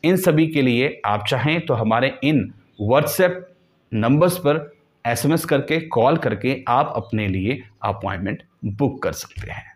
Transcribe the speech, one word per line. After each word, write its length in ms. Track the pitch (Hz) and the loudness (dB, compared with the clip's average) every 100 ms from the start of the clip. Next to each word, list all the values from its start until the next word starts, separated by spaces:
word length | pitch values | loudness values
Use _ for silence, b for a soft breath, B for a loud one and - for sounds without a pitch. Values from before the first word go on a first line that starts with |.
इन 140 | 160 185 | 4 4
सभी 300 | 185 156 160 | 4 4 2
के 140 | 156 | 2
लिए 400 | 127 120 143 - 101 | 2 2 0 -2 -2
आप 200 | 104 - | -2 -2
चाहें 380 | 131 131 165 165 | 0 0 -2 0
तो 80 | |
हमारे 460 | 120 110 113 131 131 | 0 2 2 0 0
इन 300 | 139 147 92 - _ _ 104 | 0 0 0 -10 _ _ 2
WhatsApp 400 | 135 151 - 180 180 - _ _ _ _ | 2 2 2 0 0 -12 _ _ _ _
नंबर्स 440 | 110 117 147 175 175 | -2 2 4 4 2
पर 400 | 143 151 - _ _ _ 120 | 0 0 -4 _ _ _ -4
एसएमएस 400 | 117 147 165 - | 0 0 0 0
करके, 340 | 139 131 160 | -2 0 -4
कॉल 380 | 160 117 123 165 | -2 2 2 2
करके 460 | 120 101 123 131 - | -2 -2 -4 -4 0
आप 260 | 123 147 - | 0 0 -4
अपने 320 | 101 110 104 | -4 -4 -2
लिए 360 | 92 98 139 B _ | -2 -2 -4 B _
अपॉइंटमेंट 600 | 104 98 95 95 98 - - _ 110 | -6 -4 -6 -6 -6 -8 -12 _ -10
बुक 380 | 101 143 - | -2 -2 -2
कर 80 | 85 | -6
सकते 400 | 76 - - - | -6 -12 -14 -12
हैं। 160 | - - | -14 -16